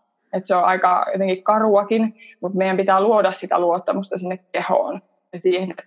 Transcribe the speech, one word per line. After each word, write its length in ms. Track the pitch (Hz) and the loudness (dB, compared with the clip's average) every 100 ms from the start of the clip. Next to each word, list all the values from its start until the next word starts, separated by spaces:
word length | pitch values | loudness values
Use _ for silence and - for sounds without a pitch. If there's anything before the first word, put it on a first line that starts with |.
| _ _ _ | _ _ _
Et 120 | 190 - | -8 -2
se 100 | 185 | 0
on 80 | |
aika 420 | 180 185 185 180 - | 2 2 2 2 0
jotenkin 300 | 190 190 185 | -2 -2 -2
karuakin, 720 | - 214 220 202 202 220 220 - - - | 0 2 4 2 2 0 -2 -4 -18 -12
mut 120 | 180 | -6
meidän 240 | 190 190 190 | -2 0 0
pitää 240 | 190 190 | 2 2
luoda 300 | 208 214 190 | 4 4 2
sitä 280 | 185 180 175 | -2 -2 0
luottamusta 580 | 175 180 - 196 196 185 | 2 0 -2 -4 -4 -6
sinne 200 | 180 185 _ | -6 -10 _
kehoon 500 | 180 - - - - - _ _ | -8 -2 0 0 -6 -14 _ _
ja 60 | 175 | -4
siihen, 320 | 185 180 185 | -2 0 -2
että 120 | - | -10